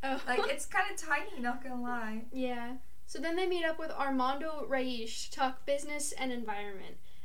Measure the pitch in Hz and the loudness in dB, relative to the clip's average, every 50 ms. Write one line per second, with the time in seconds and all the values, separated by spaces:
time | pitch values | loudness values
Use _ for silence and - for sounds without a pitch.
0 | - 269 262 269 - 247 247 - 453 523 571 - - - - 381 403 403 392 - | 0 0 0 0 2 2 2 4 4 2 2 0 0 0 2 2 2 2 0 -2
1 | 320 311 285 294 - 415 370 254 240 240 247 254 - 262 247 247 240 240 247 240 | 0 2 2 2 0 -2 -2 -2 0 0 0 0 -2 -4 -2 -2 -2 -2 -2 -2
2 | 220 220 220 220 240 - 254 262 254 247 247 240 240 240 254 254 - - - - | 0 -2 -2 -2 -2 -2 0 0 0 0 0 -2 -2 -4 -4 -4 -4 -4 -4 -4
3 | - - - 262 277 330 339 359 381 349 359 349 330 320 - - 320 320 - - | -4 -4 -4 -2 0 0 2 2 2 2 2 2 2 2 2 2 0 -2 0 0
4 | 277 269 269 254 247 262 277 285 320 320 311 294 - - 269 262 254 254 247 226 | 2 2 4 4 4 4 2 2 0 -2 -2 -2 -2 0 2 2 2 2 0 -2
5 | 226 226 - - - - - 294 269 262 254 - - 285 285 285 311 294 294 294 | -2 -2 -2 -4 -2 -2 0 2 2 2 2 0 0 2 2 2 0 -2 -2 -2
6 | 285 - - - 262 254 247 240 226 214 202 202 208 202 196 185 170 170 - - | -2 -2 -2 -2 -2 0 0 -2 -2 -2 -2 -2 -2 -4 -4 -6 -6 -4 -4 -4
7 | - - - - - | -4 -4 -4 -4 -4